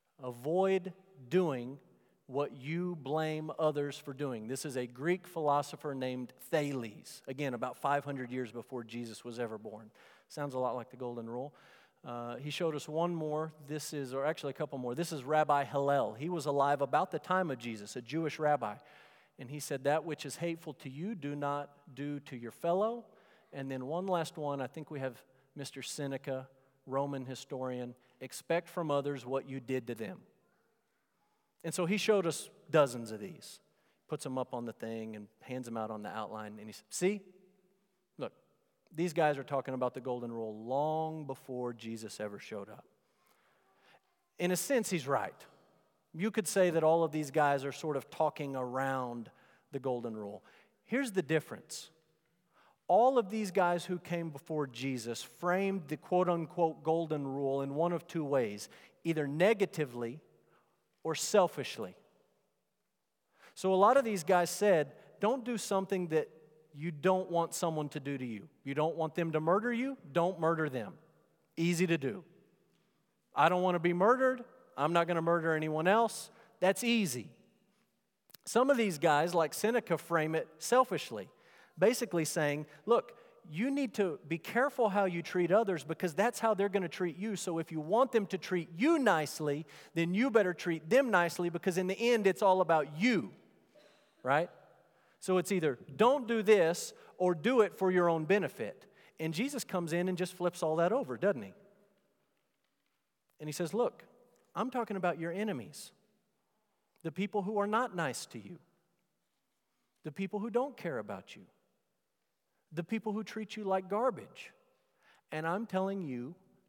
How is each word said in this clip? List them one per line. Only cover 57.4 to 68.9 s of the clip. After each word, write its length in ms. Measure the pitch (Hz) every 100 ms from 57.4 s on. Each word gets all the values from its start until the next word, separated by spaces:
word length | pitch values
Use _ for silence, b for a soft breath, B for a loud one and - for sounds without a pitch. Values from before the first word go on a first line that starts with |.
| 139 139
in 120 | 139
one 180 | 143 170
of 140 | 175 170
two 160 | 165
ways, 460 | 147 139 113 101 - B B B
either 220 | 165 160 143
negatively 920 | 147 190 220 196 - 143 120 117 151 - _ _ b b b _ _
or 120 | 160
selfishly. 800 | 151 - 208 175 - 127 - 95 - _ _ _ _ _ _ _ _ _ _ _ _ _ B B
So 180 | B 190
a 40 | 190
lot 200 | 202 269
of 80 |
these 180 | 233 196
guys 280 | 156 180 175
said, 440 | - 208 170 143 - B B
"Don't 260 | 202 262
do 120 | 226 226
something 520 | - 196 190 190 175
that 200 | 156 - - - _ _
you 160 | 143 165
don't 400 | 147 180 190 185
want 240 | 170 165
someone 340 | - 170 156 147
to 120 | 151
do 180 | 139 139
to 60 |
you. 240 | 127 107 - _
You 100 | 135
don't 220 | 131 156